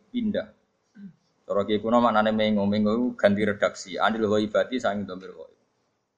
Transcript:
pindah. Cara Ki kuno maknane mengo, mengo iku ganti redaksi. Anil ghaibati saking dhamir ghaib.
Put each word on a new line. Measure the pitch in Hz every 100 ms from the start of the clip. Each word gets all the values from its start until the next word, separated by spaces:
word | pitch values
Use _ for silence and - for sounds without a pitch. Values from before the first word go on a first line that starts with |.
| _
pindah. | 123 113 92 - _ _ _ _ - 202 - _ _ -
Cara | 98
Ki | 101 104
kuno | 110 120
maknane | 120 107 110 110
mengo, | 107 104 101
mengo | 104 104
iku | 113 123 120
ganti | 104 101 104
redaksi. | 98 92 - 98 85
Anil | 101 113 107
ghaibati | 107 107 101 92 127
saking | 113 104 92
dhamir | 92 92
ghaib. | 85 - _ _ _ _ _ _